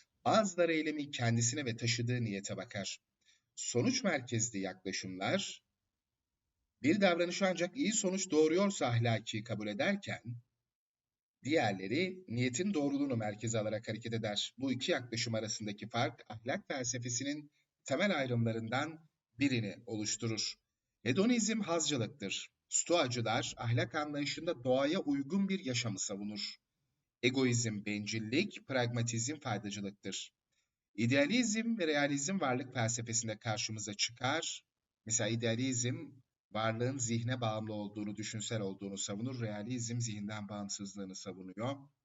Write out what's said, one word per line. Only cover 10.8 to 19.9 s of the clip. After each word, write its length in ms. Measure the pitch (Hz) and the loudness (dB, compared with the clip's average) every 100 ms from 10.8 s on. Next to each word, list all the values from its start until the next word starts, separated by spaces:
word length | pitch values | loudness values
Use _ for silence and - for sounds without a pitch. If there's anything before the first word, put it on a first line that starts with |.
| _ _ _ _ _ _ | _ _ _ _ _ _
diğerleri 800 | 120 151 113 98 95 131 185 185 - | 0 2 2 0 -2 0 -2 -4 -6
niyetin 460 | 117 127 123 190 | -2 0 0 0
doğruluğunu 420 | 175 143 139 143 120 | 2 2 2 0 0
merkeze 420 | 107 104 113 110 | -2 -2 -2 -2
alarak 300 | 107 107 117 | 0 -2 -4
hareket 240 | 110 117 | -6 -4
eder. 420 | 113 104 104 - - | -4 -2 -2 -4 -4
Bu 140 | 135 | -2
iki 200 | 117 - | 0 0
yaklaşım 420 | 156 117 113 117 | -2 -2 -4 -2
arasındaki 540 | 113 107 - 104 101 107 | -2 -2 -4 -6 -8 -4
fark, 360 | 117 143 - - | 0 0 -2 -12
ahlak 400 | 120 120 180 - | -8 -4 -4 -4
felsefesinin 840 | 147 120 131 123 120 139 151 147 _ _ _ | -4 -4 -4 -4 -4 -2 -4 -8 _ _ _
temel 340 | - - 202 165 | -2 2 2 2
ayrımlarından 880 | 131 120 117 113 113 123 156 160 - _ _ - | 2 2 2 0 -2 -2 -2 -6 -16 _ _ 0
birini 440 | 139 123 104 - | 2 2 0 -6
oluşturur. 680 | - | -6